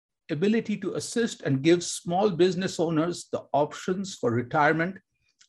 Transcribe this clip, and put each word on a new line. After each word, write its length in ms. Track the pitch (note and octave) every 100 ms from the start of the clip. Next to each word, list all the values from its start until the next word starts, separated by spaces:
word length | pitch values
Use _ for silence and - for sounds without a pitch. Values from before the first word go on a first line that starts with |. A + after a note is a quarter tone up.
| _ _ -
ability 480 | D#3 G3 A3+ A3+ G#3
to 160 | F#3+
assist 480 | D3+ - A#3 A#3 -
and 200 | D#3 C3+
give 220 | D3 F3
small 460 | F3 - - F3 G#3+
business 500 | D#3+ F3+ F3 F#3 -
owners 480 | E3 D#3 E3+ F3 -
the 120 | A#2+ -
options 600 | C#3 D3 - - F#3 F#3
for 180 | - B2
retirement 640 | A#2 A#2+ D#3+ D3 D#3+ E3+ F#3+ - _ _ _